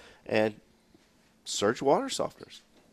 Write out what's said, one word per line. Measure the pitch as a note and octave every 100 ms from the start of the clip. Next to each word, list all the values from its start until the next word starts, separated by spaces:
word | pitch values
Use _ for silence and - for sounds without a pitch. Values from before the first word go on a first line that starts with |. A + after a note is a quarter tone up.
| - - -
and | A2 A2 G#2 _ _ _ _ _ _ _ _
search | - - G2+ B2+
water | C#3 F3 C4+
softeners. | - D#2 - - - _ _ _